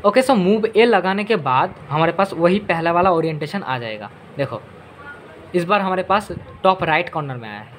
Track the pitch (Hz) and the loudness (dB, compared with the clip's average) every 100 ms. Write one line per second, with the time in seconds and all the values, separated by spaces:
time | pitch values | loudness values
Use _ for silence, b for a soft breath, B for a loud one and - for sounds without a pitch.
0 | 202 226 262 240 180 220 214 - 240 202 | 4 4 4 4 4 2 2 4 4 4
1 | 180 196 208 214 135 127 180 196 - 147 | 2 -4 -2 -2 2 0 0 -6 -6 0
2 | 165 170 190 160 175 196 208 165 165 170 | 0 2 -2 2 2 2 0 -2 2 2
3 | 190 165 160 156 151 196 - 127 117 107 | 2 2 0 -4 -8 -8 -6 -6 -6 -10
4 | 104 - - - 135 113 - - - - | -12 -16 -16 -6 -6 -6 -14 -20 -20 -20
5 | - - - - - 180 170 202 190 185 | -20 -20 -20 -20 -6 -4 0 0 0 -2
6 | 185 196 202 175 - - 190 185 160 156 | 0 0 0 -14 -14 0 2 2 0 0
7 | 175 165 143 123 110 104 107 | 0 -6 -8 -10 -12 -14 -16